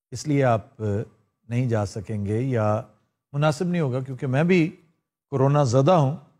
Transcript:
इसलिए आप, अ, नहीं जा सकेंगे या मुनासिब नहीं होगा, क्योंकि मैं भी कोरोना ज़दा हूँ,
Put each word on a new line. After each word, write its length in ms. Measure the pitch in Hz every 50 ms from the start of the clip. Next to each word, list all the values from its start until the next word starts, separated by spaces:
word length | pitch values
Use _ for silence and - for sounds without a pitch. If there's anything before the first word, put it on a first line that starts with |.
| _ -
इसलिए 300 | 127 117 - 151 143 139
आप, 280 | 135 123 113 104 - - _ -
अ, 220 | 110 104 101 104 127 - _ _ _ _ _ _ _ 110
नहीं 180 | 117 123 131
जा 180 | 120 113 107 104
सकेंगे 540 | 98 - 110 90 - 113 104 101 98 107 113
या 280 | 131 135 123 113 107 107 107 110 113 - _ _ _ _ _ _ _ _ -
मुनासिब 380 | 143 151 156 143 - 185 175
नहीं 100 | 175 175
होगा, 200 | 156 127 120 135
क्योंकि 260 | 131 135 131 120 151
मैं 200 | 131 127 139 165
भी 200 | 170 185 175 156 170 - - _ _ _ _ _ _ _ _ _ -
कोरोना 320 | 143 131 131 139 143 147 143
ज़दा 320 | 117 113 135 135 175 185
हूँ, 260 | 165 139 131 160 - - _ _